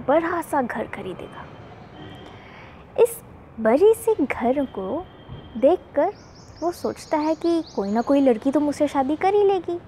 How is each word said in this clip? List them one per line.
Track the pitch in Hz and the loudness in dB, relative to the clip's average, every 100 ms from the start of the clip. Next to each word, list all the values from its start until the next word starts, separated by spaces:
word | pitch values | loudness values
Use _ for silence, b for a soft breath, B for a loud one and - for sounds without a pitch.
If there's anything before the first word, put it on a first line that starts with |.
| 240 | 0
बड़ा | 302 330 349 | 2 2 -2
सा | 311 302 | -2 -2
घर | 240 226 - | -2 -4 -8
खरीदेगा। | - 185 175 - - - - - - - - - - B B B B B B - - | -10 -10 -12 -14 -16 -18 -18 -20 -20 -20 -18 -16 -16 B B B B B B -6 2
इस | 466 - - - - - | 2 0 -16 -20 -16 -2
बड़े | 220 262 403 453 | 2 6 6 4
से | - 427 | 2 0
घर | 277 - 233 277 269 | 0 0 0 0 -2
को | - 190 277 370 - - - - 233 | -6 -6 -6 -8 -16 -18 -18 -14 0
देखकर | 269 359 - - 339 - - - - - | 2 2 0 -2 -2 -2 -14 -20 -20 -8
वो | 330 | -6
सोचता | 349 226 - - 311 | -4 -6 -8 -4 -2
है | 311 320 | 0 0
कि | 339 339 311 - | 0 -2 -2 -4
कोई | 196 | -2
ना | 214 | 0
कोई | 240 285 | 2 4
लड़की | 269 220 269 | 4 4 2
तो | 294 | 2
मुझसे | 294 277 294 | 0 0 0
शादी | 285 262 302 | 0 0 0
कर | 370 | 2
ही | 415 | 4
लेगी। | 403 392 339 349 | 4 2 -2 -8